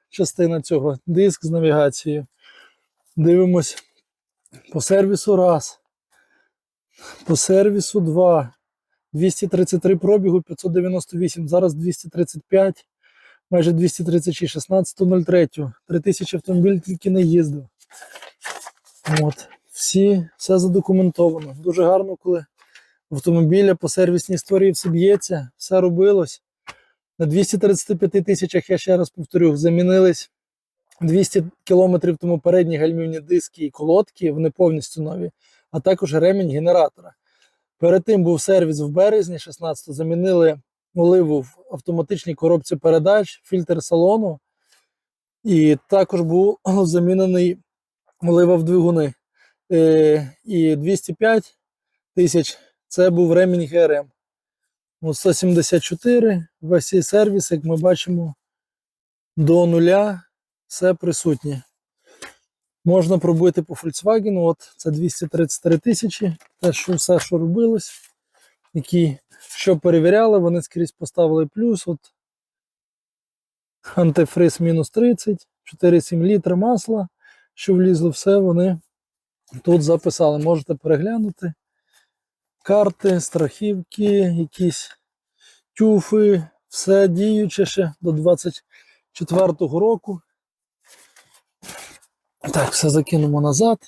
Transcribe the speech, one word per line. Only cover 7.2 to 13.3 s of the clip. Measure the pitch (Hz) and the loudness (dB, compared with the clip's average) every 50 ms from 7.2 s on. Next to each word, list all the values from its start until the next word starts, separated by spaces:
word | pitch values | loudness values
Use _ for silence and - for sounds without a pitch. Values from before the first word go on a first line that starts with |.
| - | -4
по | - 160 | -2 -2
сервісу | - - - 190 196 202 208 202 202 - - - 208 | 0 0 2 4 4 4 2 2 -2 -2 -2 -2 -2
два. | 170 160 151 175 185 175 170 156 131 120 - _ _ _ _ _ _ _ _ _ _ _ | -2 0 2 2 4 4 4 2 0 -4 -10 _ _ _ _ _ _ _ _ _ _ _
Двісті | - 147 175 190 - - 202 170 | -4 -2 -2 -2 -2 -2 -4 -2
тридцять | - 180 180 - - 170 | 0 0 0 0 -2 0
три | - 185 196 | 0 0 0
пробігу, | 170 - 185 208 208 185 190 170 185 | 2 2 2 2 2 2 2 0 0
п'ятсот | 160 - 165 - - 185 | -2 -4 -12 -8 -6 -4
дев'яносто | 165 185 180 185 185 180 - - - 170 | -2 -2 -2 -2 -4 -6 -6 -8 -6 -4
вісім, | 185 160 - 170 165 143 | -4 -4 -6 -8 -6 -2
зараз | 165 180 185 175 147 | 0 0 0 0 -2
двісті | 151 165 180 160 - - 165 | -2 -4 -6 -6 -6 -10 -8
тридцять | - 175 170 - - 151 - - | -4 -4 -4 -4 -6 -14 -6 0
п'ять, | 190 190 196 196 - _ _ _ _ _ _ _ _ _ _ _ | 2 2 2 2 -2 _ _ _ _ _ _ _ _ _ _ _